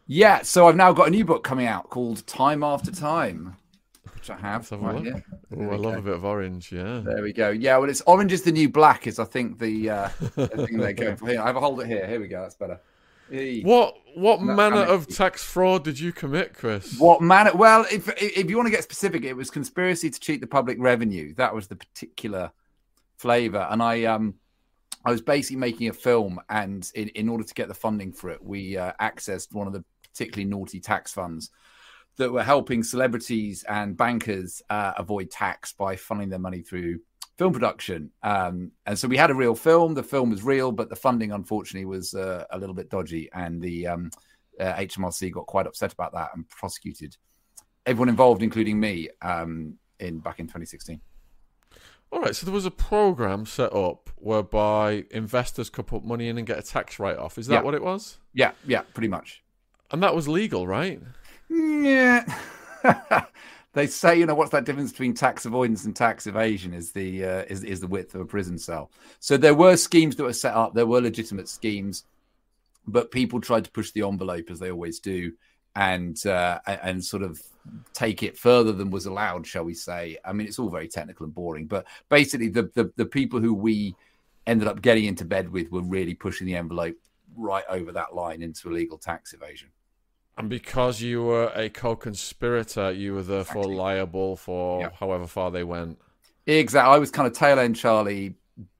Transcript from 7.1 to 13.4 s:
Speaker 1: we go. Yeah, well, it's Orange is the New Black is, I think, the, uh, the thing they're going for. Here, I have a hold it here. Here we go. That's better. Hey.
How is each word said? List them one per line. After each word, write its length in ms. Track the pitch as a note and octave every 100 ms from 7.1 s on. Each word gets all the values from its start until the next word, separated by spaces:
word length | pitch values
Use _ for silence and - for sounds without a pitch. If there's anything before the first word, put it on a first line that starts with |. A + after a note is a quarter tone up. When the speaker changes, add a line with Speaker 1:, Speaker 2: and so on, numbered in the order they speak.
| A2
Speaker 1:
we 100 | G#2
go. 160 | G#2 G#2+
Yeah, 280 | G#2+ C3 C3
well, 120 | C#3
it's 120 | C#3
Orange 300 | - F#3 G3+
is 120 | F3+
the 80 | E3+
New 180 | D#3 D3
Black 380 | C#3+ D#3 - A#2+
is, 100 | G#2+
I 60 |
think, 340 | A2 C3 A#2+ G#2+
the, 320 | A2+ G#2+ A2
uh, 200 | G#2+ G2 - C3+ -
the 320 | B2 D3 C3
thing 100 | A2+
they're 160 | G#2
going 220 | G2+ A2+ G#2
for. 120 | A2+
Here, 140 | A#2
I 60 | A2+
have 80 | B2+
a 40 |
hold 220 | C#3+ B2+
it 60 | A#2
here. 180 | G#2+ F#2+
Here 140 | A#2
we 80 | G2
go. 140 | F2+
That's 100 | F#2+ -
better. 240 | F#2 F2+ _ _ _ _ -
Hey. 320 | C3+